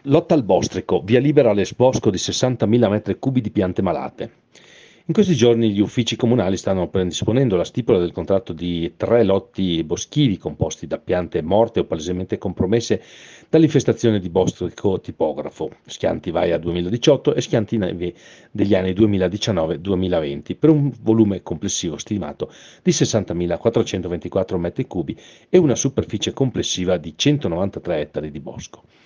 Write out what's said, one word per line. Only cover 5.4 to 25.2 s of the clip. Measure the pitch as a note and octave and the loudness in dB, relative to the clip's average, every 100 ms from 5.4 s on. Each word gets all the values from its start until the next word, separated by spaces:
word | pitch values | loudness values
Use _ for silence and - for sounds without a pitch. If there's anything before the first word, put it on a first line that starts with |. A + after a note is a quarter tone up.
| A#2+ A#2 A2+ | 4 4 2
gli | G2+ | 2
uffici | G2+ - A#2 A2 | 0 0 -4 0
comunali | A#2 A#2 F#2 F#2+ | 2 2 0 -2
stanno | - F#2+ E2+ | -2 -2 -2
predisponendo | F#2+ F2+ - - A#2 C3 F#2 | -2 -2 -2 0 2 2 0
la | |
stipula | E2+ - A#2+ G2 | -2 -4 2 2
del | F2 | 2
contratto | - E2 G2 - | -4 -2 -2 -2
di | E2 F2 F2 E2 _ | -8 -4 -4 -6 _
tre | F#2+ A#2 | 2 2
lotti | G2+ G2 - - F#2+ E2 | 4 2 -2 -4 -2 -2
boschivi | D#2 F2 - D3 C#3 F2+ | -2 -6 -4 0 2 0
composti | - D2+ D#2+ - D#2 | -6 -4 -6 -6 -10
da | D#2 | -10
piante | - F2+ F2 E2+ | -2 -4 -2 -6
morte | D#2 G2+ A2+ - | 0 2 2 0
o | |
palesemente | E2+ E2 E2 F2+ F#2 - | -4 -6 -4 -6 -4 -6
compromesse | G2+ F2 F#2 A#2 - G#2 - - - - _ | -6 -4 0 0 0 -4 -4 -20 -20 -20 _
dall'infestazione | E3 D#3+ C#3+ A#2 A2+ A#2 G#2+ | 4 4 4 0 0 2 2
di | F2+ | 0
bostrico | F2+ F#2 - F2 - G2+ F#2 | 0 0 -2 -8 -4 -2 -2
tipografo, | - - D#2+ D2 D#2 - D#2+ - - | -6 -4 -4 -4 -10 -8 -10 -10 -20
Schianti | - F2+ E2 F2 | -6 -4 -4 -4
Vaia | E2 F2 E2 | -2 0 0
duemiladiciotto | E2+ F2 F2 A#2 - C3+ - - | -2 -4 -2 0 2 4 2 -2
e | |
Schianti | - B2+ G#2 A2+ | 0 -2 0 -2
Neve | F#2 F2+ F2 - - - - | -4 -4 -8 -8 -20 -20 -14
degli | G#2+ G2+ | -4 2
anni | G2 F#2 | 2 0
duemiladiciannove | F2+ A2 G2 F#2 G2+ - F#2 D#2+ D#2+ | 2 2 4 0 -2 -2 0 -2 -4
duemilaventi, | F#2 F#2 F#2 F2 D2 C#2+ - - | -2 -2 0 0 -2 -8 -10 2
per | D3+ | 4
un | D3+ C#3+ A2+ | 4 2 -2
volume | G#2+ A2+ G#2 F#2 | 2 4 4 2
complessivo | - E2 G2 - F2+ D2+ | -6 -6 -4 -4 -6 -8
stimato | - G#2 D2 - - - - - | -6 -6 -6 -8 -10 -10 -20 -4
di | F#3 | -2
sessantamila | - D3 A2 F#2 F2 F2 E2+ | 0 0 0 -2 -4 -2 0
quattrocentoventiquattro | A#2 A#2 A2 F#2+ F2+ E2+ - G2 F#2 F#2 | 0 0 -2 -4 -4 -6 -4 -4 -2 -4
metri | F2 - - | -4 -6 -6
cubi | F#2 D#2+ - | -6 -6 -10